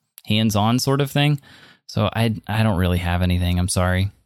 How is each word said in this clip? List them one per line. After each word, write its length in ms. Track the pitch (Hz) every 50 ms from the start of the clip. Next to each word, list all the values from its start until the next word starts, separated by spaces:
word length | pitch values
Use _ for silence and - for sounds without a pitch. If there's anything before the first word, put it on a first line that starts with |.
| _ _ - - -
hands-on 540 | - 107 110 110 113 104 101 104 113 120 127
sort 200 | - 135 135 139
of 120 | 143 135
thing. 280 | - 147 143 147 147 139 - - - - - - - _ _
So 220 | - - 110 107 - -
I, 220 | 110 113 117 107 - -
I 160 | - 104 110 113
don't 140 | 110 98
really 220 | 82 92 87 90 87
have 220 | 87 87 87 87
anything. 380 | 90 90 87 87 90 90 90 87
I'm 80 | 90 95
sorry. 420 | - 95 90 90 90 92 95 98 - _ _